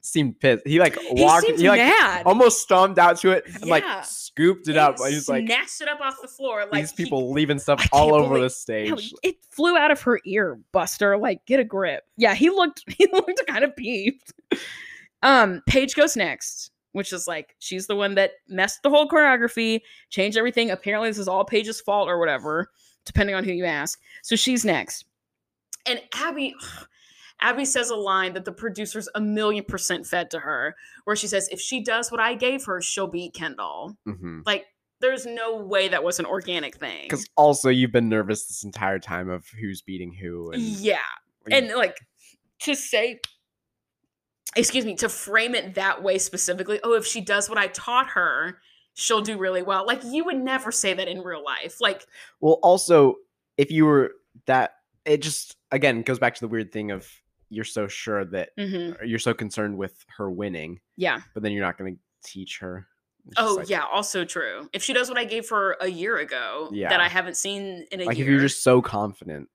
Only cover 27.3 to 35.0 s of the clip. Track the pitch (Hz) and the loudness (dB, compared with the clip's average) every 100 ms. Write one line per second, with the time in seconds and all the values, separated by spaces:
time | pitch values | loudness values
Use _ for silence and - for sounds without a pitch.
27.3 | _ 226 247 269 269 240 226 196 190 185 | _ -2 0 -2 -2 -2 -4 0 0 0
28.3 | 185 190 180 226 190 214 214 196 214 214 | -4 -10 -8 -10 -8 -8 -8 -8 -4 -2
29.3 | 214 214 214 202 190 - 180 - 180 170 | 0 0 -2 -4 -6 -4 -6 -4 -4 -4
30.3 | 165 156 143 143 165 - - - 214 214 | -8 -6 -4 -4 -8 -20 -14 -4 -4 -2
31.3 | 202 190 180 - 262 220 226 233 233 226 | -2 -4 -8 -6 -6 -2 -2 -2 0 0
32.3 | 240 247 269 - 185 170 - 196 170 175 | 0 -2 -2 -6 -6 -4 -4 -4 -6 -10
33.3 | - 160 123 92 73 151 208 - 196 180 | -10 -10 -8 -10 -10 -12 -14 -14 -12 -12
34.3 | 165 - 202 - _ _ _ | -8 -4 -4 -4 _ _ _